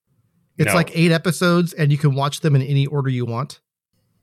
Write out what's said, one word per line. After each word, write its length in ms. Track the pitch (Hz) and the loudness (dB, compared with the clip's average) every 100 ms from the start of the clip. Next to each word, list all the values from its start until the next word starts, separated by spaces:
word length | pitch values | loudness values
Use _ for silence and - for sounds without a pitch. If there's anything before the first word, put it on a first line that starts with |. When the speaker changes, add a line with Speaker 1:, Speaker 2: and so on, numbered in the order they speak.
| _ _ _ _ _ - | _ _ _ _ _ -6
Speaker 1:
It's 100 | 104 | -2
Speaker 2:
No. 60 | |
Speaker 1:
like 160 | 175 160 170 | 0 0 0
eight 140 | 170 | 2
episodes, 600 | 165 180 151 175 175 170 | 2 0 0 2 2 0
and 180 | - 147 | 0 0
you 60 | 143 | 2
can 160 | 147 | 2
watch 260 | 135 143 - | 0 -2 -2
them 140 | 160 | 2
in 80 | 139 | 2
any 240 | 135 139 143 | 2 0 0
order 220 | 143 131 | -2 -2
you 160 | 123 | -2
want. 360 | 120 117 143 - _ _ _ _ _ _ | -4 -4 -8 -12 _ _ _ _ _ _